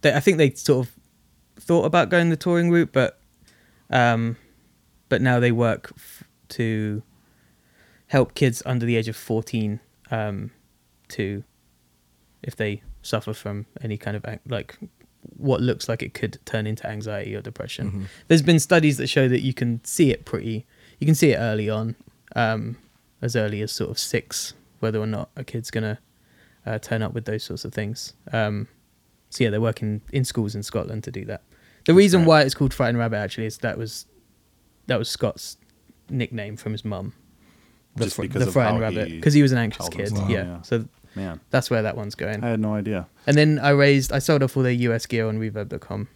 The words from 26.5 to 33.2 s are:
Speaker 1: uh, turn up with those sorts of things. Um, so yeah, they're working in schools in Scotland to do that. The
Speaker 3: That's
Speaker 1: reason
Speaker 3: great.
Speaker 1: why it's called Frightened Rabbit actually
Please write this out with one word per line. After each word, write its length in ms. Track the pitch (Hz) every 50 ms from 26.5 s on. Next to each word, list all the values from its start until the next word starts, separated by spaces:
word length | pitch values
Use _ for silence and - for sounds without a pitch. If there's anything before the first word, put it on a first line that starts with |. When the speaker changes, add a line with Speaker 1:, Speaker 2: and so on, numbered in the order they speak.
| _ _ _
Speaker 1:
uh, 120 | - 110 107
turn 240 | - - 113 113 110
up 100 | - -
with 100 | 117 113
those 180 | - 107 107 -
sorts 220 | - - - -
of 80 | - -
things. 400 | - 107 101 120 - - - - _ _ - -
Um, 360 | 113 110 104 104 104 107 - _ _ _ _ _ _ _ _ _ _ _ _
so 140 | - - 123
yeah, 60 | 113
they're 100 | 104 107
working 400 | 113 113 107 - - 107 104 107 - - -
in 120 | 143 127
schools 300 | - - - 110 104 107
in 80 | 104 107
Scotland 420 | - - 110 - - - 110 -
to 60 | -
do 140 | 123 104 101
that. 160 | 104 104 - _ _ _ _ _ _ _ _ _
The 80 | - 165
Speaker 3:
That's 40 |
Speaker 1:
reason 240 | 185 202 202 175 185
Speaker 3:
great. 80 | 170 165
Speaker 1:
why 140 | 160 151 143
it's 120 | 135 -
called 180 | - 147 131 -
Frightened 260 | - 131 117 120 120
Rabbit 180 | 117 117 113
actually 300 | 104